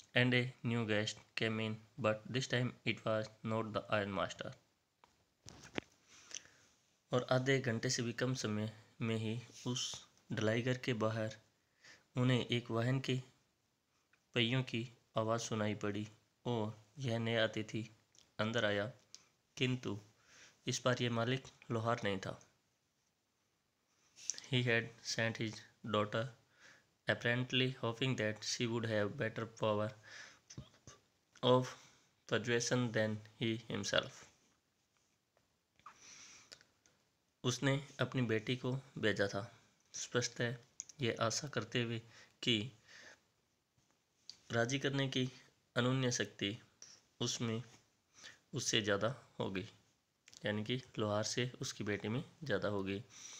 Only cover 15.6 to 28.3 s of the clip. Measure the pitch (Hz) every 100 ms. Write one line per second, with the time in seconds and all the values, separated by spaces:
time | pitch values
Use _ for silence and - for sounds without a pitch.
15.6 | 107 104 104 104 104 - _ _ 123 120
16.6 | 107 - - - 131 117 113 113 110 110
17.6 | 107 110 107 - _ - - - 107 117
18.6 | 107 101 107 - _ - _ _ _ -
19.6 | 127 127 113 104 - _ _ - - _
20.6 | - 120 127 123 120 117 117 131 - -
21.6 | - 117 113 120 101 98 87 - - _
22.6 | _ _ _ _ _ _ _ _ _ _
23.6 | _ _ _ _ _ - - - - 123
24.6 | 123 113 123 - - - 113 110 113 -
25.6 | - _ 120 107 104 113 127 - _ _
26.6 | - - _ _ - 104 120 123 127 127
27.6 | 127 131 113 113 131 107 107